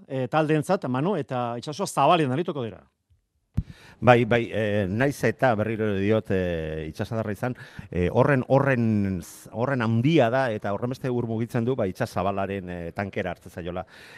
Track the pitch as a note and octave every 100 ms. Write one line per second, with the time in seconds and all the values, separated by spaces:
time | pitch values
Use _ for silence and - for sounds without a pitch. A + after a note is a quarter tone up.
0 | F#3+ C3 B2+ D3+ D#3 D#3 - G3 C#3 B2+
1 | D#3+ G3 C3+ B2+ A#2+ A#2+ C3+ D3 F#3+ -
2 | C#3+ F3 C#3+ B2+ F3 D3 A#2 F2+ - _
3 | _ _ _ _ _ - - - - -
4 | A#2 A#2+ A#2+ A#2+ G#2+ F#2+ G#2+ G#2 F#2+ G#2
5 | C#3 C#3 B2+ - C3+ G#2+ G#2+ A2 A2 G2
6 | G2 A2 - F#2+ F2+ E2+ D#2+ D#2 D#2+ -
7 | G#2 A2+ G#2 G2+ B2+ B2 - - - -
8 | F2 A#2 B2+ C3+ - C3+ C#3 B2+ A2+ G#2
9 | G2 F#2 - - - A2 B2+ C3+ A2+ A2+
10 | C3 D#3+ A#2 B2+ C3 G#2+ G#2 G2+ A#2+ C3
11 | C3+ A#2+ A#2 A2 A#2 B2 A#2 C3 G2+ F2+
12 | A#2 - F#2 G2 G2 G2 F2+ F2+ E2+ E2
13 | G2+ A2 F2+ E2+ - - E2+ F2+ F2 -
14 | -